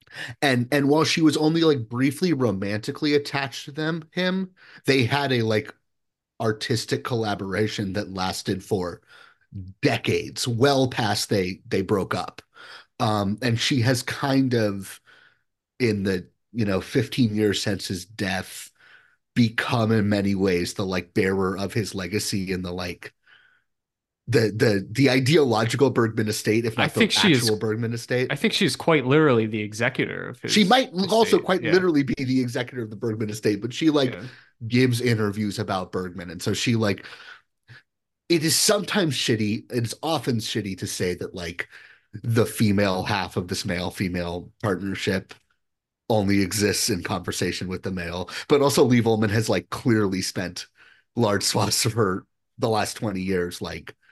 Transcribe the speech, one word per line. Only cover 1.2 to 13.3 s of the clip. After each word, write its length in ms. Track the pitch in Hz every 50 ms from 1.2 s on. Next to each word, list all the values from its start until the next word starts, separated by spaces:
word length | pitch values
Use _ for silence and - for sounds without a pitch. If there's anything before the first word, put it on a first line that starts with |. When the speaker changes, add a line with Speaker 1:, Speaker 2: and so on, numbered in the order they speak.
Speaker 1:
was 160 | 160 156 156 156
only, 240 | 156 156 165 165
like, 260 | 165 160 147 127 113 -
briefly 460 | 120 120 131 139 139 - 185 180 151
romantically 800 | 131 127 113 98 95 101 98 104 107 - - 135 - 156 147 143
attached 520 | 143 143 - - 139 139 131 - - -
to 60 | 151
them, 320 | 139 156 156 160 170 165 156 -
him, 380 | _ 180 185 185 185 190 190 185 - _ - - - - _
they 180 | 135 135 139 120
had 280 | 113 139 143 143 131
a, 120 | 131 120 113
like, 300 | 110 110 107 107 - - _ _ _ _ _ _ _ _ _ _ _ _ _
artistic 640 | 117 110 107 107 - - 120 113 - - 139 123 -
collaboration 920 | - 127 113 110 104 101 92 101 95 92 104 110 104 - - 107 95 90
that 200 | 104 104 87 95
lasted 500 | 95 92 92 87 - - - 98 92 -
for 380 | - 113 95 90 87 87 - _ _ - - - - _ _ _ _ - 98 92 92 - _
decades, 640 | - - 117 120 - - 92 87 82 73 - - - 127
well 400 | 117 107 127 139 139 262 269 123
past 420 | - - 120 104 117 - - -
they, 320 | 117 101 92 92 92 - _ -
they 140 | - 95
broke 320 | 98 - 107 95 87 - -
up. 280 | 92 85 - - - - _ _ - - - - - - _ _ -
Um, 380 | 120 110 107 104 101 98